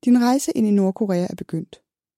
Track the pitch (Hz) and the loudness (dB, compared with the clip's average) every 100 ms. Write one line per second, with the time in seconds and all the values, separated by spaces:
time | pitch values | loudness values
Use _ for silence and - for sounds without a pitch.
0 | 247 247 240 269 - - 214 202 190 190 | 2 4 4 0 -2 -2 2 2 0 -2
1 | 202 175 180 180 - 165 - - _ _ | -2 -2 -4 -8 -8 -8 -10 -18 _ _
2 | _ | _